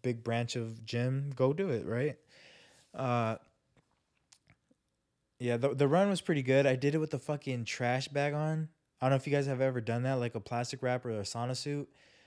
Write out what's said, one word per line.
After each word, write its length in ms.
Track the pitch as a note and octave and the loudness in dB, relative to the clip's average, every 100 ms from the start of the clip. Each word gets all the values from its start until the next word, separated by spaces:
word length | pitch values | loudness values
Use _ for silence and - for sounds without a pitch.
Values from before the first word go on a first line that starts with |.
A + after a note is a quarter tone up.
big 240 | B2+ A#2 | -4 -2
branch 320 | A2+ A#2 A#2+ B2 | -2 -2 -2 -4
of 260 | A2+ A2+ A2+ | -6 -8 -6
gym, 440 | A#2+ B2 C3+ C#3+ C3 | -2 0 0 -2 2
go 160 | C3 | 2
do 160 | D3+ G3 | 2 0
it, 160 | A#2+ | -2
right? 320 | C2 A2+ D3 - _ - - - - - _ | -2 -2 -2 -4 _ -20 -20 -20 -20 -20 _
Uh, 420 | - C3 A#2+ A2+ A2 - _ _ _ _ _ _ _ _ - _ _ _ _ _ _ _ _ _ - | -6 0 0 0 -2 -10 _ _ _ _ _ _ _ _ -20 _ _ _ _ _ _ _ _ _ -6
yeah, 200 | B2 A#2+ | -2 2
the, 160 | C3+ | 2
the 120 | C#3 C#3 | 2 4
run 220 | D#3+ G3+ | 6 4
was 140 | F#3 | 2
pretty 200 | - D#3 | 0 0
good. 220 | B2+ C3 | 4 6
I 120 | C#3 B2+ | 6 4
did 180 | C#3+ | 2
it 40 | D#3 | 0
with 120 | D#3 | -2
the 80 | C3+ | -4
fucking 480 | - D3 - B2+ A2+ | -4 -6 -4 -4 -4
trash 420 | - A#2+ B2+ C3+ | -2 0 0 -2
bag 240 | C#3+ C#3+ | -2 -2
on. 380 | D3 D#3 D#3 D#3 - _ _ | 0 -2 -2 -4 -10 _ _
I 60 | |
don't 60 | C3 | 2
know 60 | C3+ | 2
if 100 | C3+ | 2
you 60 | |
guys 140 | C#3+ C#3 | 0 2
have 140 | C3 | 0
ever 220 | C3+ B2+ | 0 0
done 220 | A2 A#2 | -2 0
that, 100 | B2+ | 0
like 200 | C3+ A#2+ | 0 -2
a 60 | A2+ | -4
plastic 420 | - A#2+ B2 C3 | -4 -4 -4 -2
wrap 220 | B2+ B2 | -2 -2
or 60 | B2 | -2
a 120 | A2 | -4
sauna 320 | G2+ A#2+ A#2+ | -4 -4 -4
suit. 320 | B2+ - C#3+ C#3 _ _ _ | -4 -4 -6 -6 _ _ _